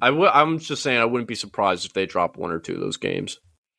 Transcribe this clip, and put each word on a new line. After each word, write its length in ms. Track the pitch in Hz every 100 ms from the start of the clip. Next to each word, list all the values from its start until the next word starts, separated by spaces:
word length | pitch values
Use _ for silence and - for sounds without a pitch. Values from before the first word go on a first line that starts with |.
I 80 | 123
w-, 200 | 151 190
I'm 300 | 143 156 160
just 240 | 160 143
saying 160 | 143 120
I 60 |
wouldn't 240 | 117 123 117
be 60 | 110
surprised 480 | 101 - 98 90 -
if 60 |
they 140 | 98 95
drop 300 | 90 85 -
one 140 | 85
or 80 | 82
two 140 | -
of 60 | -
those 160 | - -
games. 420 | - 50 - - _ _ _